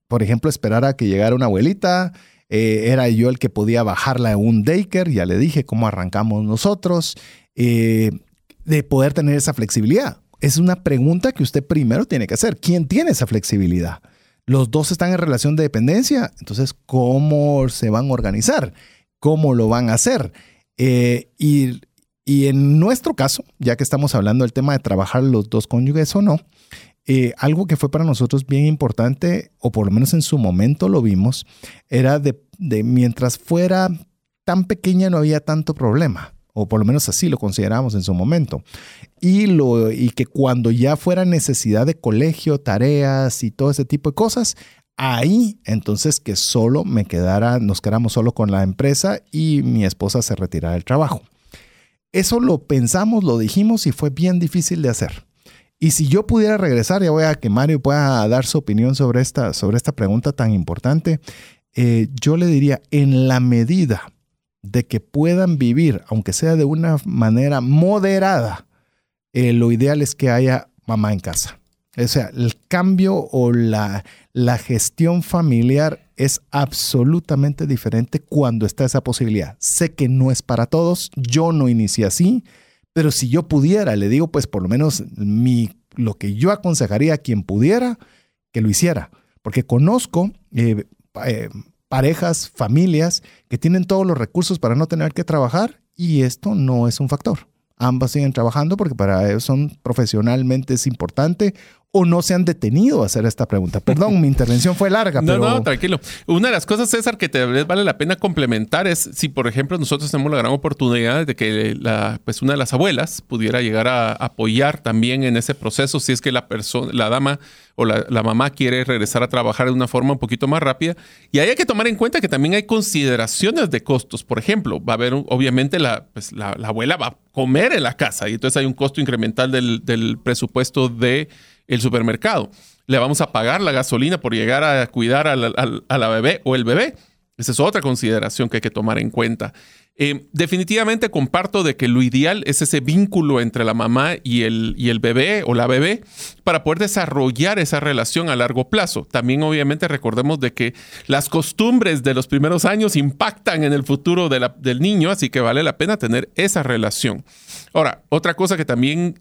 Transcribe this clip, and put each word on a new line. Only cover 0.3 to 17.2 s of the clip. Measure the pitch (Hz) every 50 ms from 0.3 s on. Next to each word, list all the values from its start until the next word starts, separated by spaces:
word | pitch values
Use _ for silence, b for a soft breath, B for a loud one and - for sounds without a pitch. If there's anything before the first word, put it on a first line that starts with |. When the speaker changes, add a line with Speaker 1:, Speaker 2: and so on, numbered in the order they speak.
| 117 113 - 156
Speaker 1:
esperara | - - - 104 110 117 127 139 135
que | - 120
llegara | 101 95 98 107 117 123
una | 127 131
abuelita. | 113 98 92 123 170 196 196 - 180 180 180 185 175 b b b b b b b b
Eh, | 107 110 113 110 110 107 110
era | 117 131 131 123 120
yo | 113 110 117 127
el | 127
que | - - 110
podía | - 104 104 110 117 117 113
bajarla | 104 90 - - 135 131 120 120 110
en | 104 101
un | 107 117 113 110 104
daycare. | 147 165 202 196 - - - 220 175 131
Ya | 98 87
le | 90 90
dije | 101 139 160 147 151 131
cómo | - 110 110 113
arrancamos | 107 101 95 90 90 90 101 107 110 104 107 107
nosotros, | 107 110 113 - 202 208 196 - 175 175 170 160 - - B B B B B B B -
eh, | - 120 120 117 117 113 113 113 110 110 107 - - _ _ _ _ _ _ - _ -
de | 160 156 147 139
poder | - 139 131 135 147 139
tener | 170 147 147 143
esa | 143 139 156 131
flexibilidad. | - 110 95 - 117 104 117 160 233 277 - - _ _ _ _ -
Es | - 143 135
una | 160 175 185 180 180 -
pregunta | 160 139 123 131 151 170 180 - 262 -
que | - 139
usted | - - 143 139
primero | - 170 151 135 110 117 160 254
tiene | - 156 127 104
que | - 98
hacer. | - - 226 - -
¿Quién | - 165 175 175 160
tiene | 127 185 269 339 330
esa | - - 117
flexibilidad? | - 110 104 - - 110 101 95 87 90 90 82 80 80 - b b b b b b b b b
¿Los | - 131 135 127 113
dos | 131 156 151 -
están | 185 160 180 175
en | 185
relación | 170 170 156 127 117 - 147 156
de | 156 156
dependencia? | 143 - 110 117 135 175 226 262 - 294 254 220 - - -
Entonces, | - - 101 120 135 135 - _ _
¿cómo | - 131 127 123 123 131 139